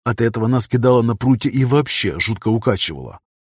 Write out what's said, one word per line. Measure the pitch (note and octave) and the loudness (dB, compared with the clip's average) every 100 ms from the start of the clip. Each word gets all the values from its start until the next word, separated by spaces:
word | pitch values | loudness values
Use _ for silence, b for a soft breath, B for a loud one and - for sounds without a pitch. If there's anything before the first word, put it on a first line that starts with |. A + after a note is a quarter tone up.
От | A#2 A2 | -6 -2
этого | A#2 A2 A2+ | -2 0 0
нас | B2+ - | 0 0
кидало | B2 B2+ B2 | 2 4 4
на | A#2 A2 | 2 0
прутья | C3 B2 C#3+ | 2 2 0
и | C3+ | 0
вообще | B2+ C#3+ C3+ - G2 C#2 | 2 0 0 -2 -2 -2
жутко | - A2 A2 | -2 -2 -2
укачивало. | A2 B2+ G2 - C#2 B1 - _ _ | 0 0 -2 -4 -6 -14 -18 _ _